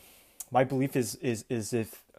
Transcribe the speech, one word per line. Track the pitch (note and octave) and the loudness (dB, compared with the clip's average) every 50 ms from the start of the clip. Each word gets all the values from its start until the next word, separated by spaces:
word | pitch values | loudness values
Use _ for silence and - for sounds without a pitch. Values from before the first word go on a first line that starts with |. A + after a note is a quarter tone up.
| - - - - - - _ - - - | -20 -20 -20 -20 -20 -20 _ -18 -8 0
my | - B2 C3 | 2 2 4
belief | C3 C#3 B2+ C3+ F3 - | 4 2 0 0 2 2
is, | C3+ A#2 G#2+ - | 0 0 0 -4
is, | - - B2+ A#2 G#2+ - - | -4 -2 -2 -2 -2 -4 -4
is | B2+ A2+ G#2 - | -2 -2 -2 0
if | B2 A#2 A2 - - - - _ - | -2 -2 -2 -4 -8 -16 -20 _ -20